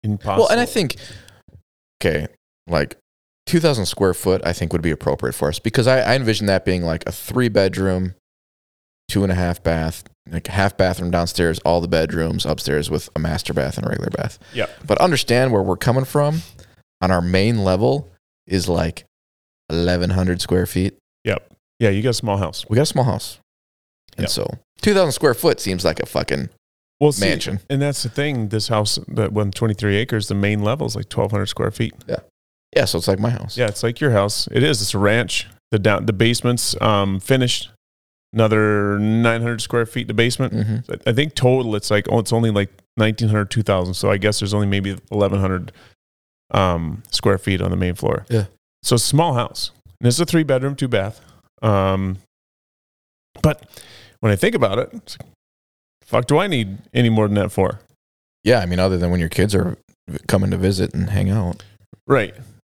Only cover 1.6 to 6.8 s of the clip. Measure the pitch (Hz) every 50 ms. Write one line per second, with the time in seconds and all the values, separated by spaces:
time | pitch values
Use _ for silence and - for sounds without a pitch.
1.6 | _ _ _ _ _ _ _ _ - 87 78 76 78 - _ _ _ _ _ _
2.6 | _ 85 85 76 73 67 - _ _ _ _ _ _ _ _ _ _ - - 170
3.6 | 156 165 143 113 92 - - - 101 92 87 - - 95 92 95 - 82 87 -
4.6 | 90 82 90 85 80 85 76 - - 71 71 - - 62 - - 73 73 - -
5.6 | - 113 - - 110 127 131 131 - 101 123 139 127 110 110 - 110 98 95 92
6.6 | - 98 92 90